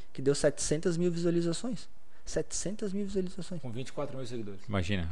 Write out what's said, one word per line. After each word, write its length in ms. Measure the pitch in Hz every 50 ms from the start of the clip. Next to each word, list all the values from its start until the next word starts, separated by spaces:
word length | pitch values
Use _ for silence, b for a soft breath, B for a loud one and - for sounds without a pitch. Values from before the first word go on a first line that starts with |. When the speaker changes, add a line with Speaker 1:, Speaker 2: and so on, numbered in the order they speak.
| b b -
Speaker 1:
que 80 | - 135
deu 120 | 135 139
setecentas 600 | - - 147 - - - - 151 151 - 190 170
mil 160 | 165 175 180 170
visualizações. 760 | 170 170 170 170 170 170 170 165 - - 247 226 - - - - - - b b b b
Setecentas 680 | - - 165 156 - - - - 170 208 208 220 202 185
mil 140 | 202 202
visualizações. 540 | 196 196 196 185 180 - - 170 - 185 160 -
Speaker 2:
Com 80 | 123
vinte 180 | 107 127 131 -
e 40 | -
quatro 240 | - 147 131 123
mil 100 | 131 131
seguidores. 340 | 113 123 117 110 101 98 98 - -
Speaker 3:
Imagina, 400 | 101 98 87 90 104 95 85 82